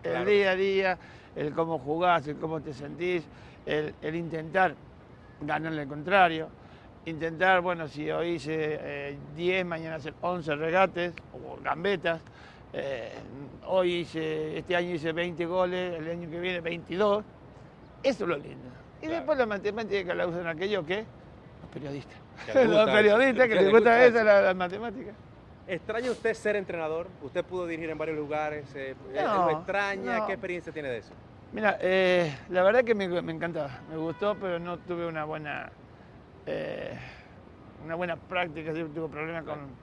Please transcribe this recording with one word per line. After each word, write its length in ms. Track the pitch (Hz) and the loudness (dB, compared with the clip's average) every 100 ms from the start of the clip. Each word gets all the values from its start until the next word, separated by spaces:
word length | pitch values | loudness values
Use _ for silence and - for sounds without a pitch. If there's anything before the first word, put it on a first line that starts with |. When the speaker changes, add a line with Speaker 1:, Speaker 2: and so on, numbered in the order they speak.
Speaker 1:
El 80 | 170 | -2
Speaker 2:
Claro. 180 | 165 185 | -2 4
Speaker 1:
día 220 | 208 196 | 4 4
a 40 | 185 | 2
día, 420 | 196 190 190 180 - - - - | 2 2 0 -2 -8 -20 -14 -6
el 180 | 151 | -4
cómo 260 | 147 165 160 | -2 -2 -2
jugás, 480 | 135 160 180 170 139 | -4 2 4 4 0
el 100 | 147 | -8
cómo 220 | 160 160 | -6 -6
te 120 | 147 | -8
sentís, 540 | 131 143 147 180 180 - - - - - | -12 -12 -6 -2 -2 -4 -18 -20 -16 -4
el, 280 | 151 151 - | -4 -4 -6
el 140 | 156 160 | -6 -6
intentar 600 | 165 160 160 190 180 139 - - - - - - | -6 -8 -2 2 2 0 -16 -20 -20 -20 -20 -12
ganarle 400 | 147 151 160 160 | -4 -4 -2 -4
al 60 | 143 | -6
contrario, 640 | 147 151 196 180 160 160 - - - - - - | -8 2 6 6 4 -8 -12 -20 -20 -20 -14 -10
intentar, 560 | 160 165 160 185 185 | -6 -4 2 4 6
bueno, 260 | 175 170 156 | 4 -4 -6
si 240 | 139 151 | -6 -4
hoy 200 | 160 170 | -2 -2
hice, 460 | 170 139 160 151 151 | -2 -4 -2 -2 -4
eh, 360 | 147 143 143 143 143 151 | -6 -8 -8 -10 -14 -4
diez, 300 | 175 185 175 | 0 0 0
mañana 300 | 165 160 160 | -6 -6 -8
hacer 180 | 151 - | -10 -6
once 320 | 175 180 151 147 | -4 -4 -2 -2
regates 580 | 160 180 190 147 175 165 - | 2 4 4 2 -4 -6 -16
o 240 | 127 131 131 | -16 -14 -8
gambetas, 560 | 139 143 180 190 175 165 - - - - - | -4 -2 0 0 -2 -4 -8 -20 -20 -20 -12
eh, 400 | 143 139 127 113 113 113 131 139 - - | -8 -6 -6 -8 -12 -14 -14 -14 -14 -2
hoy 260 | 185 180 175 | 2 2 0
hice, 560 | 165 160 156 156 156 165 | -4 -4 -4 -4 -4 -6
este 180 | - 175 | 0 0
año 180 | 175 175 | 0 -2
hice 180 | 160 | -2
veinte 320 | 160 175 165 165 | -2 -4 -2 -2
goles, 480 | 185 180 180 180 165 | 0 0 0 -4 -4
el 120 | 156 | -6
año 200 | 170 170 | -6 -8
que 100 | 170 | -6
viene 200 | 180 180 | -4 -2
veintidós, 640 | 165 170 - 170 208 202 - - - - - - - - | -4 -6 -6 2 4 2 -2 -18 -20 -20 -20 -20 -20 -2
eso 200 | 269 240 190 | -2 0 -2
es 40 | |
lo 60 | 147 | -4
lindo. 300 | 147 135 127 - - - | -6 -14 -16 -18 -20 -12
Y 40 | |
Speaker 2:
Claro. 140 | 311 330 | -6 -4
Speaker 1:
después 200 | 277 285 | 0 2
la 80 | 233 | 2
matemática 680 | 202 196 208 214 202 175 175 | 0 -4 -4 -2 -4 -2 -2
la 100 | 175 | -2
usan 200 | 170 170 | -2 -4
aquellos 360 | 160 190 202 156 | -4 -2 -2 -2
que, 200 | 196 220 - - - - - | -4 -4 -16 -20 -20 -20 -20
los 100 | - | -16
periodistas. 460 | - 139 143 - - - - - | -12 -10 -10 -12 -20 -20 -16 0
Speaker 2:
Que 60 | |
les 120 | 220 233 | 4 6
Speaker 1:
<laughs> 20 | |
Los 100 | 208 | 6
Speaker 2:
gusta 160 | 214 | 6
Speaker 1:
periodistas 420 | 208 214 214 269 247 | 8 8 8 6 6
Speaker 2:
eso. 80 | |
Speaker 1:
que 60 | 254 | 4
Speaker 2:
Que 60 | 202 | 6
Speaker 1:
les 80 | |
Speaker 2:
les 80 | 196 | 8
Speaker 1:
gusta 180 | 220 220 | 8 8
Speaker 2:
gusta 140 | 233 247 | 10 8
Speaker 1:
esa, 120 | 233 | 8
Speaker 2:
eso. 80 | 214 | 8
Speaker 1:
la, 160 | 202 | 8
la 120 | 196 185 | 6 2
matemática. 560 | 180 196 233 208 208 208 - - - - - | -2 -4 -8 -8 -14 -16 -20 -20 -20 -20 -8
Speaker 2:
¿Extraña 440 | 170 - 220 254 | -8 -4 -4 -2
usted 220 | 220 226 | -2 -2
ser 220 | 214 214 208 | 0 0 0
entrenador? 520 | 190 175 160 160 170 - | -2 -4 -4 -4 -6 -10
Usted 240 | 139 175 170 | -6 -4 -4
pudo 220 | 180 175 | -4 -4
dirigir 220 | 160 165 | -4 -4
en 60 | 156 | -4
varios 200 | 156 151 | -2 -2
lugares, 480 | 147 151 151 151 135 139 | -2 -2 -2 -4 -10 -10
eh, 200 | 135 131 - | -10 -10 -8
eh, 80 | 392 | -2
Speaker 1:
No, 220 | 320 202 175 | 2 4 4
Speaker 2:
¿lo 60 | |
extraña? 680 | 156 180 196 202 196 240 233 | 2 -2 -2 -2 -4 -2 -2
Speaker 1:
no. 60 | 214 | -2
Speaker 2:
¿Qué 60 | |
experiencia 400 | 190 185 175 165 | -4 -6 -6 -8
tiene 160 | 151 139 | -8 -6
de 80 | 117 | -6
eso? 160 | - - - - - | -8 -20 -20 -20 -12
Speaker 1:
Mira, 240 | 202 214 190 | 2 2 4
eh, 560 | 185 190 185 180 165 135 - | 2 4 6 4 2 -2 -2
la 140 | 180 | 4
verdad 200 | 185 240 | 6 6
que 120 | 240 214 | 4 2
me, 120 | 190 175 | 2 -2
me 100 | 165 | -2
encantaba, 380 | 160 170 165 143 123 - | -4 -4 -4 -6 -8 -10
me 80 | 160 | -6
gustó, 380 | 160 160 208 208 | -4 -2 -2 -2
pero 220 | 196 170 | -2 -4
no 180 | 175 175 | -4 -8
tuve 260 | - 175 170 | -6 -4 -4
una 180 | 160 151 | -4 -6
buena, 440 | 156 151 139 131 - - - - - - - - | -6 -8 -8 -10 -16 -20 -20 -20 -20 -20 -16 -8
eh, 520 | 156 156 160 - 123 123 - - - - - - - 151 | -6 -6 -8 -10 -12 -14 -18 -20 -20 -20 -20 -20 -18 -8
una 100 | 165 | -6
buena 200 | 180 165 | -4 -6
práctica, 580 | - 185 175 151 160 | -4 -2 -2 -4 -6
siempre 200 | 156 165 151 | -6 -6 -6
tuve 140 | 160 | -8
problemas 340 | 151 156 165 | -6 -8 -8
con, 120 | 147 147 | -8 -10
Speaker 2:
Claro. 140 | 139 123 | -12 -18